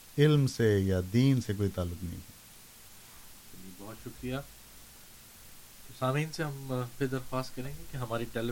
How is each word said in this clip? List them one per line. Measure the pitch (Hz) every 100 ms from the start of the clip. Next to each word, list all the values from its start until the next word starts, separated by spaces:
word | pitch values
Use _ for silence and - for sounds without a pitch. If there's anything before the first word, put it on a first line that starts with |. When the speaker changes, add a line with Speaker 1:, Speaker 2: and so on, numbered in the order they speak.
| - -
Speaker 1:
علم | 147 147 135
سے | - 113 101
یا | 95 92 92
دین | 113 135 131
سے | 110
کوئی | 98 98
تعلق | 95 87 87
نہیں | 90 87
ہے۔ | - - - - - - - - - - - - - 92
Speaker 2:
جی، | 92 92
بہت | 101 113 120
شکریہ۔ | - 127 131 143 - - - - - - - - - - - - - - 120
سامعین | 127 139 156
سے | 156
ہم، | 156 139 135
آ، | 127 123 -
پھر | 135
درخواست | 131 - 131 131 -
کریں | 131 151
گے | -
کہ | 135
ہماری | 120 117 117
ٹیلی | 113 117